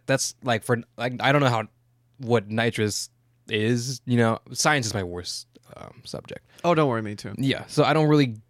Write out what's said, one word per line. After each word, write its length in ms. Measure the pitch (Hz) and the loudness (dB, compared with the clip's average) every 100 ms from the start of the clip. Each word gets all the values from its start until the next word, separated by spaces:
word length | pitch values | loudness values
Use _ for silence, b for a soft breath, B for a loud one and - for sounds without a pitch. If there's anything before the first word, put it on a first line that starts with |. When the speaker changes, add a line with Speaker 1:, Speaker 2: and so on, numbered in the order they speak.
| - | -2
Speaker 1:
that's, 260 | 135 - - | -2 -2 -6
like, 200 | 135 110 | -2 -2
for, 180 | - 117 - - | 0 -2 -4 -8
like, 160 | 123 120 | -6 0
I 120 | 123 | 4
don't 100 | 143 | 4
know 80 | 131 | 4
how, 180 | 113 107 _ _ _ _ - | 2 -4 _ _ _ _ -10
what 320 | 117 117 101 | 0 0 0
nitrous 600 | 110 117 110 107 - - _ _ _ - | -2 0 0 -2 -2 -10 _ _ _ -6
is, 540 | 110 110 123 127 127 - | -2 0 0 -4 -8 -2
you 120 | 120 | 2
know? 220 | 113 110 - | 2 0 -6
Science 360 | 117 156 147 110 | -2 2 2 0
is 60 | 98 | -4
my 80 | |
worst, 420 | 87 87 87 - - _ - - | -6 -8 -10 -12 -14 _ -20 -20
um, 240 | - - | -20 -20
subject. 400 | - - - - _ B | -14 -14 -14 -18 _ B
Speaker 2:
Oh, 100 | 175 | 0
don't 160 | 160 143 | 2 2
worry, 140 | 113 | 0
me 100 | 104 104 | -4 -10
too. 180 | 101 - | -10 -4
Speaker 1:
Yeah, 280 | 135 - - | -2 -2 -2
so 160 | 147 | 2
I 100 | 131 | 4
don't 140 | 156 151 | 4 4
really 300 | 151 131 107 | 4 4 -2